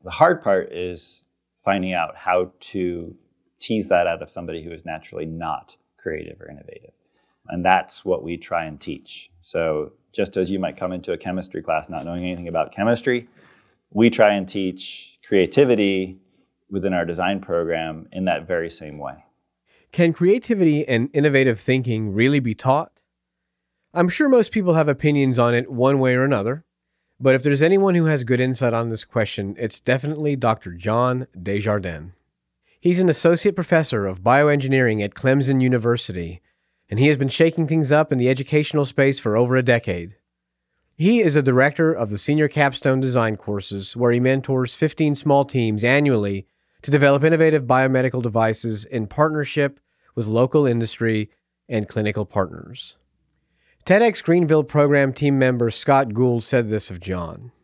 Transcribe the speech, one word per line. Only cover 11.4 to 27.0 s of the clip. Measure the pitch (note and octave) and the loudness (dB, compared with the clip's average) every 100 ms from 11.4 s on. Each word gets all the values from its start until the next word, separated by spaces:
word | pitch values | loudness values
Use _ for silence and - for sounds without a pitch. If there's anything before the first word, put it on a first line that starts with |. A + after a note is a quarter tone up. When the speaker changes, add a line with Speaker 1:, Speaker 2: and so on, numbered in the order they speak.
| F2+ F2+ | -8 -12
Speaker 1:
class | D#2+ D#2 - | -4 -6 -6
not | D#2+ | -12
knowing | D#2+ F2 | -10 -8
anything | F2+ F2 F2 | -8 -8 -6
about | E2 C#2 | -4 -4
chemistry, | - A2 A#2 - B2 A#2+ _ _ _ _ _ _ | -2 -2 0 -2 -4 -8 _ _ _ _ _ _
we | G2+ A#2 | 4 4
try | A#2 G#2+ | 6 4
and | G2+ F#2+ | 4 -4
teach | G2+ F#2 F#2 - - - _ - | -6 -6 -6 -16 -18 -20 _ 0
creativity | G2+ F2+ - C#3 A2 G2+ F#2+ F#2 F#2+ _ _ _ _ _ | 2 4 4 4 2 2 -2 -6 -12 _ _ _ _ _
within | G2 F#2+ | -6 -2
our | F2+ | -2
design | E2+ E2+ F2+ G2 | -4 -4 -4 -4
program | F#2+ E2+ E2+ E2 D#2+ D#2+ D#2 | -4 -4 -2 -4 -6 -12 -14
in | F#2 | -6
that | F#2 D#2 E2+ | -2 -2 -4
very | F2 E2 | -6 -6
same | - D#2 D2+ | -10 -18 -14
way. | C#2 C#2+ _ _ _ _ _ _ _ | -14 -16 _ _ _ _ _ _ _
Speaker 2:
Can | - E3+ | 0 0
creativity | D#3+ F3 A#3 - G#3+ E3 D3 D3 | 2 2 2 0 2 2 2 0
and | A#2 C3 | 0 0
innovative | C#3+ D3 C3+ C3 A2 | 0 2 4 2 0
thinking | - B2+ B2 A2 G#2+ | -2 -2 0 -4 -4
really | G2 B2 C#3+ | 0 2 2
be | A#2+ | -2
taught? | A2 C3 C#3+ F3 _ _ _ _ _ _ _ _ _ _ | -4 0 -2 -2 _ _ _ _ _ _ _ _ _ _
I'm | F3 F3 | 0 0
sure | - D4 | 2 4
most | B3+ G#3+ | 4 4
people | A3 F3+ | 0 2
have | D#3+ D3 | 2 2
opinions | C#3 D3+ D3 C3 B2 | 2 2 2 2 2
on | A#2+ | 2
it | A#2+ B2 | 2 -2
one | B2 C3 C#3 | 0 2 2
way | C3 | 2
or | B2 | 2
another, | C3+ B2 G#2 D3 _ _ _ _ | 2 0 -2 -6 _ _ _ _